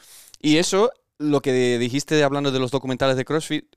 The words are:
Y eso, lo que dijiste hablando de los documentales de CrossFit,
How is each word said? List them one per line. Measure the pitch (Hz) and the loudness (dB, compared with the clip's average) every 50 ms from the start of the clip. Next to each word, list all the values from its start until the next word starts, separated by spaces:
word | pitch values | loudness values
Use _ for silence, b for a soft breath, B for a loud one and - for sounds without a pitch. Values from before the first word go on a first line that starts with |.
| B B B B B B B B | B B B B B B B B
Y | - 151 151 156 | 0 2 2 2
eso, | 180 - 196 190 220 247 - _ _ _ _ - | 2 2 2 2 2 0 0 _ _ _ _ -6
lo | 151 151 143 139 - | -2 0 0 0 0
que | 139 127 127 127 123 123 117 | 0 2 2 2 2 2 0
dijiste | 123 120 123 143 - - 160 151 147 | 0 -2 -2 -4 -4 0 2 2 2
hablando | 139 143 143 143 139 131 | 2 0 0 -2 -2 -2
de | 131 | -2
los | 131 120 | -2 -2
documentales | 135 135 - 131 127 120 135 135 131 | -4 -4 -4 -4 -4 -2 0 0 0
de | 131 123 | 0 -2
CrossFit, | - 143 160 156 - 151 151 - _ _ | -2 -4 -4 -4 -4 -6 -8 -8 _ _